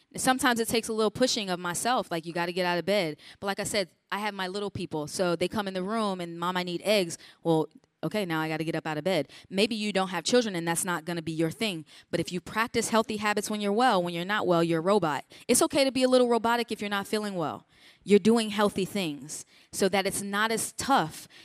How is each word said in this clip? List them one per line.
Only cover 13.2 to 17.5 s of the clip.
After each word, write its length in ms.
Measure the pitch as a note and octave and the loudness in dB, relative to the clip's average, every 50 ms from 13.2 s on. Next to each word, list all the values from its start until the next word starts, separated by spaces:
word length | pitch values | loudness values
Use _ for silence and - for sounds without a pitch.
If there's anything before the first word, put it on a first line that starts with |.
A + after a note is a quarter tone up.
| G#3+ G#3 G#3 G#3 G#3 - | -2 0 0 0 -2 -4
when 100 | G#3+ G#3 | -4 -4
you're 140 | G#3 G3+ G3+ | -2 0 2
well, 280 | A3 B3 C4 G#3+ F#3 | 4 4 4 4 4
when 120 | F3 F3 F3 | 2 0 -2
you're 120 | E3+ F3 | -4 -4
not 220 | F#3 G#3 G#3+ - F3+ | -2 -2 -2 2 2
well, 160 | F3 E3 E3+ | 4 4 4
you're 160 | E3 E3 D#3+ | 2 2 0
a 20 | |
robot. 440 | D#3 F#3+ G#3 G#3+ E3+ D#3 C#3+ C3 - _ - - - - | 2 4 4 4 4 2 -2 -2 -6 _ -20 -12 -2 2
It's 140 | B3 - E4+ | 4 4 4
okay 200 | D#4+ - D#4 C#4 | 4 4 2 2
to 80 | C4+ | 2
be 120 | A3+ C4 B3+ | 2 2 2
a 40 | B3+ | 6
little 220 | B3+ B3+ B3 A#3+ | 6 6 6 6
robotic 420 | A#3+ A#3 G#3 A3+ A#3 A#3+ A#3 - | 4 2 2 2 0 0 0 -4
if 80 | A3 - | -6 -6
you're 100 | G#3+ G3+ | -6 -4
not 180 | G#3 G3 G3 - | -4 -4 -4 -2
feeling 280 | - G#3+ G#3+ G#3 G3 | -2 -2 -2 -2 -4
well, 300 | F3+ D#3+ C3+ | -4 -4 -4